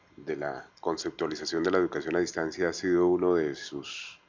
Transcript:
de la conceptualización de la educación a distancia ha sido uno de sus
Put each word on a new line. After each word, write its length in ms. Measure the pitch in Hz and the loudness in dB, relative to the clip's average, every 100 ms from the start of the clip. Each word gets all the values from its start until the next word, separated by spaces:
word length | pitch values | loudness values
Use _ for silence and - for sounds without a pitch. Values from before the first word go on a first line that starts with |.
| _ - | _ -14
de 180 | 71 73 | -6 -4
la 300 | 71 65 - _ | -4 -6 -12 _
conceptualización 800 | 87 80 85 - 80 76 76 85 | -4 -4 -4 -4 -4 -4 -4 0
de 100 | 85 | 2
la 60 | 92 | 4
educación 380 | 85 78 73 85 | 2 0 -2 0
a 40 | |
distancia 500 | 85 - 80 85 87 | 0 -2 -4 0 -2
ha 40 | |
sido 340 | 80 95 87 90 | 0 2 4 6
uno 280 | 90 90 87 | 4 4 4
de 200 | 76 69 | 2 -4
sus 640 | - 71 67 - - - | -8 -10 -10 -12 -12 -16